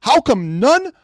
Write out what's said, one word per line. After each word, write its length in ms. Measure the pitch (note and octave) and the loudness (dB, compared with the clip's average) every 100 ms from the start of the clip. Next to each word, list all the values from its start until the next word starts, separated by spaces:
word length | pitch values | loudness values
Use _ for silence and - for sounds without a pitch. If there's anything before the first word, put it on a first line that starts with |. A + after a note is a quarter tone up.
How 200 | - D4+ | 2 0
come 380 | E4+ A3 E3+ D#3+ | 2 -2 -2 -2
none 340 | A3+ E4+ F#4+ - | 0 0 -2 -16